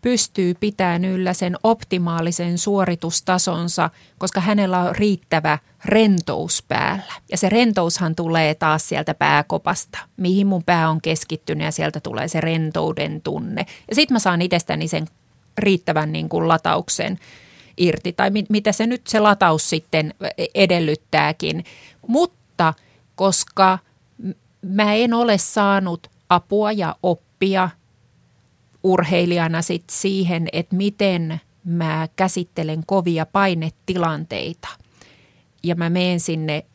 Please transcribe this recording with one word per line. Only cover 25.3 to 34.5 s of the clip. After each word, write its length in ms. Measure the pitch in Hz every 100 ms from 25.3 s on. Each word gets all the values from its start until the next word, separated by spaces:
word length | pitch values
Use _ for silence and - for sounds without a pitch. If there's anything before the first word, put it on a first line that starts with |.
| 202
saanut 680 | - - 202 196 190 170 - _ _
apua 420 | 180 - 202 208
ja 240 | 214 165 -
oppia 680 | 185 165 _ _ 196 190 185 - _ _ _ _ _ _ _ _ _ _
urheilijana 800 | 196 185 160 175 175 175 165 165
sit 220 | 165 175 -
siihen, 560 | - 190 190 180 170 165
että 220 | 165 170 180
miten 680 | 202 202 202 175 165 160 _ _
mä 440 | 180 170 160 156 160 -
käsittelen 680 | 185 185 175 - 156 156 160
kovia 400 | 196 175 165 160
painetilanteita, 1400 | 196 196 170 160 - - 185 165 151 160 101 67